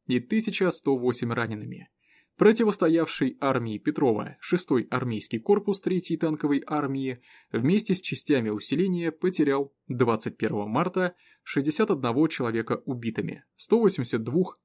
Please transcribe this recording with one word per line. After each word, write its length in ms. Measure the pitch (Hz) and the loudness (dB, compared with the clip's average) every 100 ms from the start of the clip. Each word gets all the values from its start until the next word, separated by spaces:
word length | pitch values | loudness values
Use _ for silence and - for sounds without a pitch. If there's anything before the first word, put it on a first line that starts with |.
| - | -2
и 140 | 123 | -2
тысяча 500 | 123 220 214 185 185 | 0 0 0 0 0
сто 260 | - - 131 | 0 0 0
восемь 380 | 123 117 120 | 2 0 -2
ранеными. 560 | 117 120 107 117 - - _ _ _ _ - | -2 -4 -6 -10 -14 -18 _ _ _ _ 4
Противостоявший 1000 | 202 226 220 190 165 165 160 - 135 - | 6 6 2 2 2 2 0 0 -2 0
армии 380 | 139 127 117 104 | 0 0 -2 -6
Петрова 580 | - 104 135 107 107 - | -4 2 2 2 -2 -10
шестой 440 | - 180 - 131 - | -2 -2 2 0 0
армейский 480 | 123 123 110 - 113 | -2 -2 -6 -6 -4
корпус 420 | - 208 202 196 | 2 2 2 -2
Третьей 360 | - 185 - 165 | -2 -2 -2 -2
танковой 440 | 165 156 147 139 - | -2 -2 0 0 -2
армии 560 | 151 139 135 131 123 _ - _ | -4 -2 -4 -6 -8 _ -20 _
вместе 440 | 113 127 202 208 180 | -2 2 2 2 -2
с 60 | |
частями 480 | - - - 139 110 | -2 -6 0 0 2
усиления 640 | 104 - 135 190 175 170 | -4 -2 0 0 0 -2
потерял 600 | 156 185 180 143 139 139 _ - | -2 -2 2 2 2 -2 _ -6
двадцать 500 | 123 120 110 - - | 0 2 2 -2 -4
первого 300 | 110 110 104 | -4 -2 -2
марта 480 | 120 170 190 180 - _ _ | 0 0 0 -2 -4 _ _
шестьдесят 480 | - - 143 - 214 | -6 -2 0 2 0
одного 380 | 165 123 117 160 | 0 0 2 0
человека 560 | - 120 113 113 123 - | 0 -2 -2 -2 -4 -4
убитыми, 600 | 123 117 113 110 - _ - | -6 -4 -4 -6 -8 _ -10
сто 240 | - 226 | 2 4
восемьдесят 440 | 220 - 120 120 | 4 2 -2 -4
двух 360 | 113 151 180 - | 0 0 0 -4